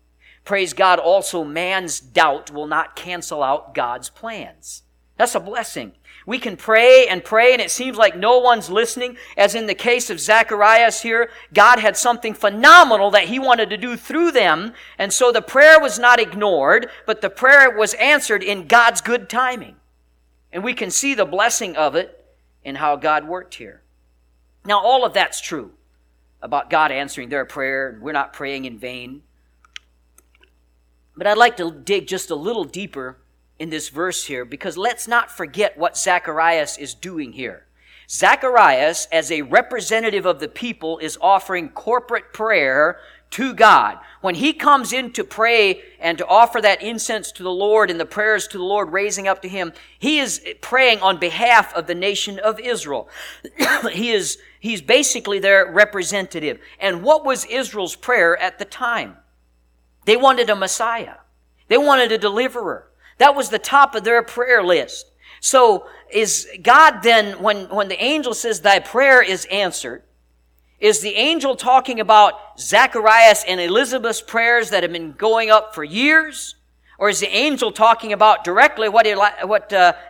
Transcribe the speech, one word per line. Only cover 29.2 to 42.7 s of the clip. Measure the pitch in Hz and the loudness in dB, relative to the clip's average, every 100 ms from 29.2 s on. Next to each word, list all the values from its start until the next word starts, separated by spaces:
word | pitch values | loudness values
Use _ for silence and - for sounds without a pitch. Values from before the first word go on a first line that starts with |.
| _ _ _ _ _ - _ _ _ _ _ _ _ _ _ _ _ _ _ - | _ _ _ _ _ -20 _ _ _ _ _ _ _ _ _ _ _ _ _ -6
But | 190 | -2
I'd | 208 | 2
like | 240 233 | 2 0
to | 170 | -10
dig | 147 127 202 - | -10 -6 -6 -6
just | 185 - | -10 -8
a | |
little | 156 170 226 | -8 -6 -6
deeper | 147 175 196 143 127 127 _ _ _ - | -8 -10 -14 -14 -16 -18 _ _ _ -16
in | 160 | -12
this | 156 - | -12 -12
verse | 139 180 170 - | -8 -8 -8 -10
here, | 131 | -12
because | 123 - 190 160 | -12 -14 -14 -8
let's | 214 226 - | -6 -6 -6
not | 233 - | -4 -4
forget | - 165 139 202 - | -8 -12 -4 -4 -2
what | 165 - | -6 -4
Zacharias | - 180 170 156 165 165 147 - | -2 -2 -2 -2 0 0 -2 -8
is | 143 | -16
doing | - 180 170 131 | -16 -14 -12 -12
here. | 123 123 90 _ _ _ _ - | -12 -12 -14 _ _ _ _ -14
Zacharias, | - 185 285 262 240 180 131 147 170 - | 0 2 2 2 4 4 4 0 -2 -4
as | 165 156 | -4 -4
a | 160 | -6
representative | 135 190 240 247 175 220 226 202 180 | 0 0 0 -8 -4 -4 -2 -4 -4
of | 170 | -4
the | 147 | -6
people, | - 240 214 160 165 | -12 -12 -10 -10 -8
is | 156 - | -10 -4
offering | 180 196 - 180 156 | 0 0 -2 -8 -10
corporate | - - 240 240 233 - | -12 -4 -4 -4 -8 -8
prayer | - 220 202 139 | -8 -2 0 0